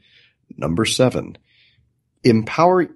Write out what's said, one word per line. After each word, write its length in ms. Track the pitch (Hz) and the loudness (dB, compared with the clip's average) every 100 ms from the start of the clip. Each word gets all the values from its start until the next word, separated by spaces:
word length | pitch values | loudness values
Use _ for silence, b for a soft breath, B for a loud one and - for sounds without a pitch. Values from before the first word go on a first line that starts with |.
| b b b b _ - | b b b b _ -10
number 280 | 78 85 87 | -6 -2 -2
seven, 520 | - 127 80 50 - _ _ _ _ _ _ _ _ | 2 0 0 -10 -14 _ _ _ _ _ _ _ _
empower 640 | - 113 107 - 175 185 156 | 0 0 0 0 2 2 -2